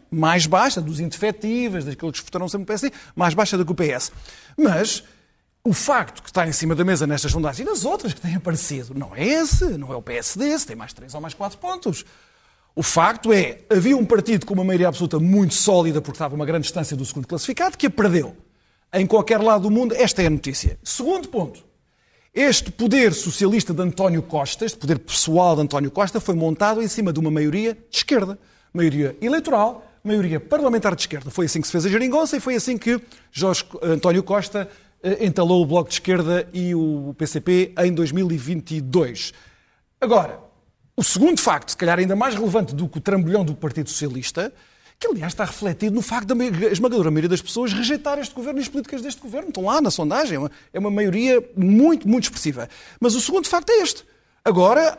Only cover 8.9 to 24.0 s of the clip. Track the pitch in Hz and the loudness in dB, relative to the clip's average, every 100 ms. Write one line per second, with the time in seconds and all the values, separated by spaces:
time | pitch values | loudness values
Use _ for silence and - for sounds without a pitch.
8.9 | 135 135 - 180 311 320 - - 165 135 | -10 -10 -4 0 0 2 2 2 -2 -8
9.9 | 127 - 120 - 190 285 302 - 226 107 | -10 -8 -6 -6 -4 -2 -2 -4 -10 -16
10.9 | - 127 147 156 - 196 - 349 370 247 | -18 -16 -14 -14 -10 -10 -8 -10 -6 -6
11.9 | 160 - _ _ _ _ _ _ - - | -6 -10 _ _ _ _ _ _ -6 0
12.9 | 170 175 226 226 202 143 120 - 202 196 | 2 2 2 2 2 2 -4 0 2 4
13.9 | 277 202 220 220 208 - 190 185 185 180 | 2 4 2 2 0 0 -2 0 2 2
14.9 | 139 170 156 165 202 185 - - 180 165 | 0 -2 0 2 4 4 2 4 4 2
15.9 | 151 143 131 151 147 147 165 139 180 147 | 0 -4 -6 -6 -4 -2 -2 -2 -4 -6
16.9 | 139 135 147 123 170 - - 359 - 277 | -6 -8 -8 -8 -6 -4 -2 -2 0 0
17.9 | - 208 170 127 - _ _ _ _ _ | 2 2 2 0 -8 _ _ _ _ _
18.9 | - 190 214 214 220 220 214 196 220 247 | -2 2 4 4 2 4 4 4 2 2
19.9 | 226 240 - 170 151 139 131 - - - | 2 2 2 2 0 -4 -4 -4 -4 -6
20.9 | - 262 370 - 233 160 - _ _ _ | -4 -2 -2 -2 -4 -6 -8 _ _ _
21.9 | _ _ _ _ - 277 220 - - 226 | _ _ _ _ 0 2 2 -2 -2 2
22.9 | 269 226 - 175 - 196 220 - 165 180 | 4 4 2 -4 0 2 2 0 -2 -2
23.9 | - | 0